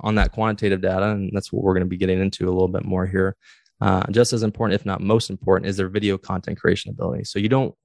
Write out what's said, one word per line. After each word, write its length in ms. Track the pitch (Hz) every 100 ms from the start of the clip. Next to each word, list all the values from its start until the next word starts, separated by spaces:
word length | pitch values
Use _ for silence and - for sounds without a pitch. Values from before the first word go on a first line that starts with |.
on 140 | 110 107
that 160 | 95
quantitative 500 | - 110 104 104 92
data, 280 | 92 95 104
and 220 | 104 92
that's 180 | 98 -
what 120 | 98
we're 100 | 95
gonna 120 | 92 90
be 120 | 90
getting 240 | 92 92
into 240 | 98 - 92
a 80 |
little 140 | 92 92
bit 180 | 92 92
more 220 | 92 92
here, 280 | 95 95 - _ _ _ -
uh, 220 | 101 95 -
just 200 | 104 120
as 100 | 117
important, 360 | 107 107 110 101
if 60 | 104
not 160 | 87
most 300 | 95 113 -
important, 360 | 95 - 92 98
is 100 | 95
their 120 | 92
video 260 | 101 104 95
content 440 | - 92 - 98
creation 320 | 87 95 -
ability. 320 | - 85 -
So 160 | - 101
you 100 | 107
don't 240 | 131 131 -